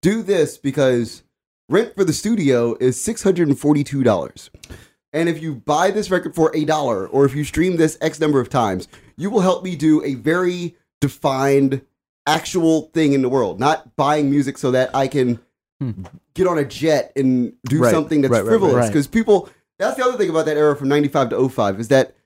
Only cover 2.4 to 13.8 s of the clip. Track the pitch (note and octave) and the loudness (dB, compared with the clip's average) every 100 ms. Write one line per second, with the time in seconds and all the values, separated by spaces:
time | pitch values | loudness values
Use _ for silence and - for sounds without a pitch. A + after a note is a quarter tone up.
2.4 | C#3+ B2 A#2+ A2+ B2+ B2 - - F#3+ F3 | 2 2 0 0 -2 -2 -6 -2 0 0
3.4 | D#3+ C3+ D3 D3 C#3+ C#3 A#2+ G2 C#2 - | 0 0 2 0 0 0 0 0 -2 -12
4.4 | - - - - - _ _ D3 E3+ D#3 | -20 -20 -20 -20 -20 _ _ -4 -2 -2
5.4 | D#3+ C3+ - D3 F#3 G3 G#3 F#3 F3+ E3 | -6 -10 -4 0 0 0 -2 -2 -2 0
6.4 | D#3+ D#3 D3+ D#3 C#3 G#2 F#2+ C3+ C#3 C3+ | 0 2 -2 -2 0 -2 -2 2 2 2
7.4 | D3 - F3+ F3 D#3 D#3 D#3+ D#3 D#3 C#3 | -6 0 0 2 0 0 -6 -2 0 0
8.4 | A#2+ C3+ A2 F#2 - - - - F#3 A3+ | 0 0 0 -2 -8 -20 -20 -8 -2 0
9.4 | F#3 F3+ F#3 E3+ D#3 D3+ - C3 A2+ E3+ | 2 0 -4 -2 2 2 0 -6 -2 0
10.4 | F3+ F3 F3 - _ _ C#3 - D3+ C3+ | 0 -4 -8 -12 _ _ -4 -2 -4 0
11.4 | C#3 C#3 C#3 C3+ _ _ _ _ - D#3 | 2 4 2 -2 _ _ _ _ -2 -2
12.4 | - F#3 E3 D#3+ D#3 D#3+ D3+ C#3 B2+ C3+ | -2 0 2 0 0 -2 2 2 0 0
13.4 | G#2+ F2 C3 D#3+ | -2 -2 -2 -2